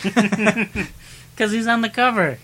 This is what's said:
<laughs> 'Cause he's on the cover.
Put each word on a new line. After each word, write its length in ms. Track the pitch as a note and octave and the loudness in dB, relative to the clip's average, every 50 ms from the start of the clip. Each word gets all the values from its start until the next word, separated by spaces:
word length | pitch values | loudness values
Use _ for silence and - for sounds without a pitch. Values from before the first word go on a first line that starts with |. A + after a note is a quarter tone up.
<laughs> 40 | - F#3+ - A#3+ G#3 G3+ G3+ A3 G#3 G#3 - A3+ G3+ - - G#3 F3 - - - - - - - - - - | -6 0 2 2 2 2 0 2 2 2 2 0 -4 -4 -4 -6 -8 -8 -10 -18 -20 -20 -20 -20 -20 -14 -4
'Cause 140 | - A3+ G#3 | -2 0 0
he's 160 | G#3+ A3+ A3+ | 0 0 0
on 140 | A#3 A#3 A#3 | 0 0 0
the 80 | A3+ A3 | 0 -2
cover. 500 | - A#3+ B3 B3+ A3+ G3+ E3+ C#3+ B2 - | 0 2 2 2 4 2 0 0 -2 -6